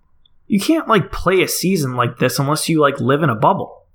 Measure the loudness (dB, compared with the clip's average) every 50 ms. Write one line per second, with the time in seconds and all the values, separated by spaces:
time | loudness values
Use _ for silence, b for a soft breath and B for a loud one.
0 | _ _ _ _ _ _ _ _ _ -4 -2 0 0 0 0 0 2 2 2 2
1 | 2 -2 -6 -4 -2 0 2 2 2 0 -2 -2 -2 0 0 0 -2 -2 -2 -2
2 | -2 -2 -2 -2 -2 0 0 0 -2 -2 -2 -2 -2 0 2 2 2 2 2 0
3 | 0 0 0 2 2 0 0 2 2 2 2 0 -4 -10 -14 -20 _ _